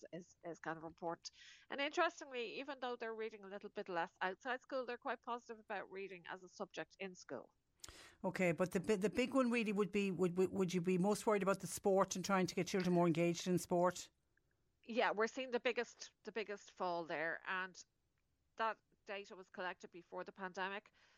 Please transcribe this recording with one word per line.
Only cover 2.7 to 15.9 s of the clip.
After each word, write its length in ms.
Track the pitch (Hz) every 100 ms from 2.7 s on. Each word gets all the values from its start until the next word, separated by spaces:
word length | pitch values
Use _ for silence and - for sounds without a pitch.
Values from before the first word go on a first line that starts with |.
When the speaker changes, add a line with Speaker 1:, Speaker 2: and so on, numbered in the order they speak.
| 269
Speaker 1:
though 140 | 247 240
they're 140 | 226
reading 260 | 220 220 220
a 60 | 196
little 200 | 202 202
bit 140 | - 196
less 220 | 170 180 -
outside 400 | 185 190 262 247
school, 220 | - 269 233
they're 120 | 240
quite 260 | 277 247
positive 320 | - 240 - 220 214
about 220 | 202 160
reading 320 | 190 196 180 160
as 100 | 185
a 100 | 185
subject 400 | - 185 - 160 -
in 160 | 190 185
school. 320 | - 123 - _ _ _ - - - -
Speaker 2:
Okay, 260 | 190 - 185
but 220 | 160 180
the 80 | 196
bi-, 160 | 170 214
the 140 | 185
big 240 | 202 240
one 160 | 269 247
really 220 | 240 214
would 200 | 202 196
be, 180 | 202 196
would, 260 | 165 185 175
would, 160 | 190
would 220 | 196 190
you 60 | 180
be 180 | 175 185
most 280 | 190 202 -
worried 160 | 208
about 180 | 190 196
the 60 | 170
sport 500 | - 208 190 196 196
and 80 |
trying 220 | 175 196 180
to 80 |
get 120 | - 175
children 280 | 202 180
more 120 | 175 175
engaged 400 | 156 170 170 -
in 120 | 180
sport? 500 | - 175 175 175 - _ _ _ _ _ _ _ -
Speaker 1:
Yeah, 240 | 233 190
we're 140 | 190 226
seeing 220 | - 262
the 100 | 233
biggest, 500 | 254 233 226